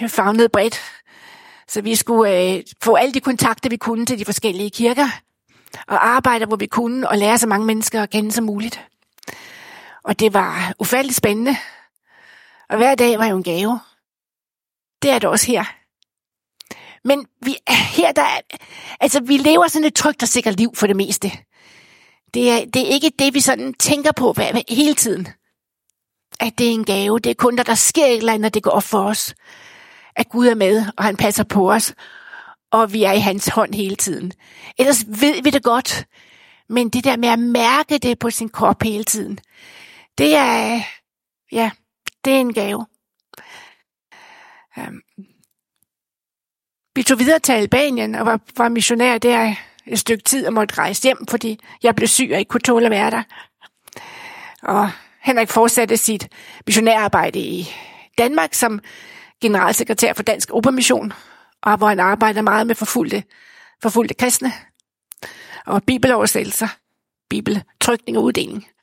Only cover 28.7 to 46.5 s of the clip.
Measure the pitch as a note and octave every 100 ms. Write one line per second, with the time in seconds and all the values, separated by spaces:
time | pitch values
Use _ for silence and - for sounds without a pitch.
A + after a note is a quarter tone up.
28.7 | G3+ - G#3 G3 G#3+ - - _ - -
29.7 | - - - - - - A#3 A#3+ A3+ F#3+
30.7 | G#3+ G#3 - G#3 G3 G#3 G3+ G#3 G3+ F#3
31.7 | G#3+ - - - - - - - - -
32.7 | A3 A3 G#3+ G3 G3+ G3+ G3 - - G#3
33.7 | G#3 G3 G3+ - D#3 F3+ - _ - -
34.7 | - B3+ A#3+ G#3+ G#3+ C#4+ D4+ C4+ C#4 A#3+
35.7 | A#3+ - - - _ _ - - _ -
36.7 | A#3 A#3 B3 C4+ A#3+ A#3+ A#3 A#3+ A#3+ A#3
37.7 | C#4 D#4 D4 B3 A#3+ A#3 - A3+ - G3
38.7 | - A3 G#3 A3 A3 F#3+ G3+ _ _ -
39.7 | - - - _ - D4 D4+ B3+ A#3 A3
40.7 | A#3 - - _ _ _ _ _ A3+ A3+
41.7 | - _ _ - _ C4+ C4+ B3 A3 G3+
42.7 | G3+ A3+ _ _ _ _ - - - -
43.7 | _ _ _ _ - - - - - _
44.7 | - - - _ - F#3+ _ _ _ _
45.7 | _ _ _ _ _ _ _ _